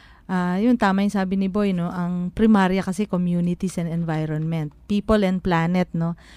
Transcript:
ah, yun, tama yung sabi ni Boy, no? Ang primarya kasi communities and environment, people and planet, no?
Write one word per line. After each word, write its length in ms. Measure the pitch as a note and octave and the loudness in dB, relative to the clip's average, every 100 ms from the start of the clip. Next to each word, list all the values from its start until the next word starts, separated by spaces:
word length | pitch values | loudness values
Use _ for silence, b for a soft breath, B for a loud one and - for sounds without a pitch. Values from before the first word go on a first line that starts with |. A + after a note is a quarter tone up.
| b b - | b b -6
ah, 320 | F#3 F3+ F3+ | -4 -2 0
yun, 160 | A#3 | 2
tama 320 | A#3+ G3 F#3+ G3+ | 2 2 2 0
yung 80 | |
sabi 240 | G3+ F#3+ G3 | 0 -2 0
ni 80 | F#3+ | 0
Boy, 240 | G3+ G3+ | 0 0
no? 160 | F3+ F3 | 0 -2
Ang 480 | F3+ F3 F3+ F3+ | -4 -4 -4 -4
primarya 480 | - A3 G#3 F#3 F#3+ | 2 4 6 4 2
kasi 240 | F#3 F#3 G#3 | -2 -4 -2
communities 720 | F3+ F3 F3 F3 F3+ F#3+ F3+ | -2 0 0 -2 -2 -4 -4
and 80 | E3+ | -4
environment, 880 | E3 E3 D#3 D#3 D#3 D#3+ E3 D3 - - | -4 -2 -4 -2 -4 -2 -4 -6 -10 -4
people 320 | G#3 - G#3+ | -2 2 2
and 160 | F#3 F#3 | 2 0
planet, 480 | F#3+ E3 E3 F3+ F3 | 0 0 2 0 0
no? 240 | E3 E3 E3+ B | -2 -4 -4 B